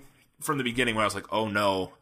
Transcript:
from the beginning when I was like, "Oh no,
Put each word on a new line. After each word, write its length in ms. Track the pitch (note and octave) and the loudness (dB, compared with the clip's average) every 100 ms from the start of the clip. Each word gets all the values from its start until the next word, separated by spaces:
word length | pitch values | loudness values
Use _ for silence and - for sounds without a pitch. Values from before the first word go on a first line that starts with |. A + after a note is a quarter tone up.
| - _ _ _ | -12 _ _ _
from 160 | - C#3+ | -4 -2
the 80 | |
beginning 300 | B2 A#2 B2 | -2 0 0
when 80 | A2 | 2
I 40 | G#2 | 0
was 80 | |
like, 160 | G2 - | 0 -4
"Oh 160 | G#2+ A2 | -2 0
no, 460 | G#2 G2+ F#2+ F2+ - | 2 2 2 -2 -8